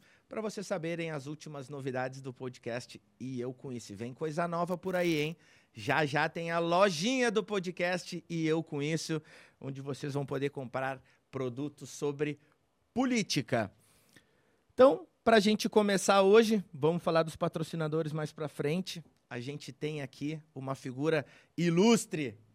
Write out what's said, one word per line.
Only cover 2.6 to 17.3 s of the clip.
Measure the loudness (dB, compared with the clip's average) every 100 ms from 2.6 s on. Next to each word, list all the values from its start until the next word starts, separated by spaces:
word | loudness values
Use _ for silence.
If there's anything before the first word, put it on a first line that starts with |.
| -6 -6 -8 -16 _ -14
E | -10 -6
Eu | -8
Com | -10 -12
Isso. | -12 -12 -10
Vem | -12
coisa | -8 -6 -4 -4
nova | -2 -4 -4
por | -4 0
aí, | 0 0
hein? | -2 -6 _ _ _
Já, | -8 -2 0 2
já | 2 0
tem | -2 -4
a | 0
lojinha | 2 6 4 4 0 2 2
do | 0
podcast | -2 -4 -4 -2 -2 -2 -6 -12 -6
E | -2 0
Eu | 0
Com | -2 -4
Isso, | -2 -2 -2 -6 -8 -18 -20 _
onde | -12 -10
vocês | -10 -8 -6
vão | -6 -4
poder | -2 -4
comprar | -4 -8 -4 -4 -6 -12 _ _
produtos | -6 -6 -6 -8 -10 -16
sobre | -6 -4 -2 -4 -6 _ _ _ _ _
política. | -2 0 0 0 -2 0 0 -2 -6 _ _ _ -20 _ _ _ _ _
Então, | 6 8 6 -2 _
pra | 4 6
gente | 6 4 2
começar | 4 4 4 4 6
hoje, | 8 8 8 4 -2
vamos | -2 0 2
falar | 2 2
dos | 0